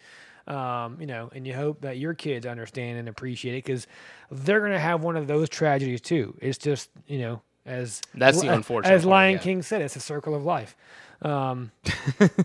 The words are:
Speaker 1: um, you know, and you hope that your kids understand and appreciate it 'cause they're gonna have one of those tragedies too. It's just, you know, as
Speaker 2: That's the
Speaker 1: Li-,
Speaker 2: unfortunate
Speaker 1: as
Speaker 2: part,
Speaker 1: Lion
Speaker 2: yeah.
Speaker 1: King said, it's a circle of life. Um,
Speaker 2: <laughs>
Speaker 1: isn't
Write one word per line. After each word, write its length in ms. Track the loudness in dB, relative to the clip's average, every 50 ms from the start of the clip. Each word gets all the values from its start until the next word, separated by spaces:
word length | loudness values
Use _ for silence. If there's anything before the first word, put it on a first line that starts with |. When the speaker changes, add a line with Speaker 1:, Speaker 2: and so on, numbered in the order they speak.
| _ -20 -20 -20 -20 -20 -20 -18 _
Speaker 1:
um, 520 | -10 -8 -6 -4 -4 -4 -4 -6 -6 -8 -10
you 60 | -10
know, 240 | -10 -8 -10 -10 -12 -14
and 120 | -12 -10
you 80 | -8 -6
hope 260 | -4 -4 -4 -4 -4 -8
that 140 | -8 -8
your 160 | -6 -6 -6 -6
kids 320 | -6 -4 -4 -4 -4 -4
understand 540 | -6 -8 -8 -10 -10 -8 -8 -8 -6 -6 -8
and 100 | -8 -10
appreciate 460 | -10 -10 -8 -8 -8 -6 -6 -6 -6
it 80 | -6 -4
'cause 240 | -4 -4 -4 -6 -10 -18 -20 -20 -20 -20 -20 -20 _
they're 300 | -12 -4 0 2 2 4
gonna 180 | 2 2 0 0
have 240 | 2 0 0 0 0
one 140 | -2 -2
of 100 | -2 -2
those 220 | 0 2 2 2 0
tragedies 540 | 0 0 2 4 4 2 2 0 -2 -4 -2
too. 340 | 0 0 0 0 -2 -4 -6 -6
It's 160 | -4 -4 -2
just, 320 | -2 -2 -2 -2 -4 -10 _ -20 -12
you 140 | -8 -6 -4
know, 200 | -4 -4 -6 -8 -10 _ _ _ _
as 380 | -10 -8 -8 -8 -8 -8 -10 -12 -14 -2
Speaker 2:
That's 260 | 6 6 8 8 8
the 80 | 6 4
Speaker 1:
Li-, 40 | 2
Speaker 2:
unfortunate 400 | 2 2 0 -2 0 6 6 6
Speaker 1:
as 100 | 6 8
Speaker 2:
part, 60 | 6
Speaker 1:
Lion 220 | 6 6 6 6 4
Speaker 2:
yeah. 40 | 2
Speaker 1:
King 240 | 0 -2 -2 -2 -2
said, 180 | -4 -2 -2
it's 160 | -2 -4 -6
a 40 | -10
circle 340 | -10 -8 -8 -6 -4 -4 -4
of 100 | -2 -2
life. 320 | -2 -2 -2 -4 -8 -14 _ _ -20 -20 -20 -20 -20 -14 _ -4
Um, 480 | -2 -2 0 0 -2 -4 -4 -8 -12 -14 _
Speaker 2:
<laughs> 60 | _ -4 -4 -2 -4 -4 4 6
Speaker 1:
isn't 140 | 6 6 6 4 4